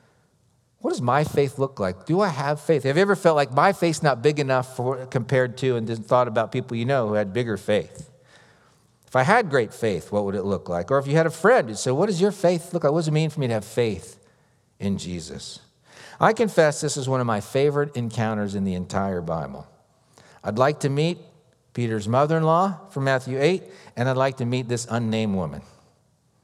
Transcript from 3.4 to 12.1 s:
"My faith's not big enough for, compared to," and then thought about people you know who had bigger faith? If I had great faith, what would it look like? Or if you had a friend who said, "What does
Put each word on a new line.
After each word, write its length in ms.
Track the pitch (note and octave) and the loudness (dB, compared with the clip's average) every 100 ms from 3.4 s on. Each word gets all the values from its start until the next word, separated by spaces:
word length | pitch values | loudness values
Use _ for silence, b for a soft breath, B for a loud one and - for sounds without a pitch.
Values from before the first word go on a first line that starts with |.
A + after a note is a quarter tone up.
| C3+ | 2
"My 200 | C3 F#3 | 4 4
faith's 300 | G3 E3+ D#3 | 4 0 2
not 200 | D3+ B2 | 0 2
big 160 | D3 D3 | 2 2
enough 380 | C3+ C3 B2 - | 0 0 -2 -4
for, 300 | B2 C3 B2+ | -4 -4 -4
compared 500 | B2+ G#2 C3 B2+ - | -4 0 2 0 0
to," 180 | C3 A#2+ | 0 0
and 100 | A2 | -2
then 140 | A2+ | -6
thought 260 | G#2 B2 B2 | 2 2 2
about 240 | A2+ A2 | 0 -2
people 240 | B2+ B2 A#2 | -4 -4 -4
you 80 | |
know 240 | A#2+ C#3 G#2+ | 0 0 2
who 60 | |
had 180 | G#2 G2+ | 0 0
bigger 240 | G#2+ A#2 G2 | -2 -2 -2
faith? 540 | - G#2 D#2+ - - _ b b b b b b b _ _ | 0 0 -2 -12 -20 _ b b b b b b b _ _
If 100 | B2+ | 2
I 60 | |
had 260 | B2+ A#3 F#3+ | 4 4 4
great 240 | C3+ G#2+ | 0 0
faith, 400 | - A2+ F2 - | -2 -2 -2 -4
what 120 | G#2 | -4
would 100 | G2+ | -2
it 100 | G2+ | -2
look 240 | G2 F#2 - | -2 -4 -4
like? 220 | F2 E2+ | -4 0
Or 80 | - | 0
if 80 | C#3 | 2
you 100 | D#3 | 2
had 100 | D#3+ | 2
a 40 | |
friend 380 | - G#3 B3 F#3 | 2 4 4 2
who 60 | |
said, 180 | G#3+ - | -4 -2
"What 140 | C3+ | 0
does 140 | G#3+ | 0